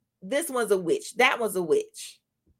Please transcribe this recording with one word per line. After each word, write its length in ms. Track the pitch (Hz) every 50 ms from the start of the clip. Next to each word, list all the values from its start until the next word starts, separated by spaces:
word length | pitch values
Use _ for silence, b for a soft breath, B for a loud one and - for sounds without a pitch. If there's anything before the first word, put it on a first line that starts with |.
| _ _ _ _ 185
this 260 | 190 262 285 330 285
one's 220 | 254 247 226 196
a 60 | 202
witch, 380 | 185 180 165 135 - - - -
that 220 | 233 247 269 294 240
one's 160 | 226 202 185
a 60 | 185
witch, 580 | 175 156 143 143 - - - - - - - _ _ _ _ _ _ _ _ _